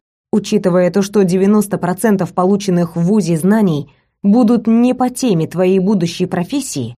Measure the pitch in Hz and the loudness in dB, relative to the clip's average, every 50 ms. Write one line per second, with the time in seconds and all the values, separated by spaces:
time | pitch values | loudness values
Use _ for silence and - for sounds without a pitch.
0 | _ _ _ _ _ _ - 208 202 - 214 196 196 180 170 185 180 175 175 202 | _ _ _ _ _ _ -2 -2 -2 0 -2 0 0 0 2 2 2 2 0 0
1 | 196 196 - 208 190 170 185 185 196 196 214 214 208 208 180 - 175 180 185 - | -2 0 0 0 2 2 2 2 2 2 2 2 0 -2 -4 -4 -4 -4 -4 -2
2 | - 220 202 190 175 - - 185 180 185 208 202 202 196 175 175 170 165 - 170 | 0 0 0 0 -2 -2 -2 -2 0 0 0 0 0 0 0 0 0 -2 -2 -2
3 | 170 180 220 214 170 165 170 160 180 190 214 226 208 180 151 139 139 - _ _ | 0 0 2 0 0 0 -2 0 2 2 2 2 2 2 0 -2 -6 -10 _ _
4 | _ _ _ _ - 202 208 254 240 208 247 233 233 226 226 233 240 254 254 254 | _ _ _ _ 0 2 4 4 4 4 2 2 2 2 2 2 2 2 0 0
5 | 254 247 254 - 262 240 180 160 156 120 151 175 185 185 196 190 180 202 226 180 | -2 -4 -4 -2 -2 0 0 0 -2 -2 -2 0 0 2 2 2 2 0 0 0
6 | 170 165 - - 180 170 180 175 180 - 269 285 262 - - 143 117 117 120 - | -2 -2 -4 -4 -6 -4 -4 -6 -6 -4 -4 -6 -6 -6 -8 -8 -8 -8 -10 -14